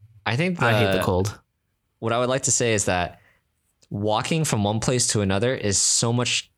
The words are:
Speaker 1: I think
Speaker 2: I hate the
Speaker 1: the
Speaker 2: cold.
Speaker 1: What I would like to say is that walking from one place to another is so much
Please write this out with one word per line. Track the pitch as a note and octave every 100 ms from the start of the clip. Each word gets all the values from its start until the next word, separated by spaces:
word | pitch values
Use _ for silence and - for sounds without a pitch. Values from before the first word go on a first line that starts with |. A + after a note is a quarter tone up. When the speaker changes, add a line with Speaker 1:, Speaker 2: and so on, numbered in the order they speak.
| - - G#2+
Speaker 1:
I | A#2+
think | F#3 F3
Speaker 2:
I | A#2+ G#2+
hate | G2
the | F#2+
Speaker 1:
the | F2+
Speaker 2:
cold. | F#2 G2 - _ _ _ _ _ -
Speaker 1:
What | A2+
I | A#2
would | B2
like | C3
to | B2+
say | - A#2+
is | G#2 G2+
that | F2+ F2 - _ _ _ _ _ _ -
walking | G#2 G#2 G#2+ C3 E3
from | D3+ A2+ G2+
one | A2
place | C#3+ B2+ -
to | A2
another | G2 G2 A#2+ C3
is | G#2 G2
so | - - A#2
much | A#2+ A#2+ - -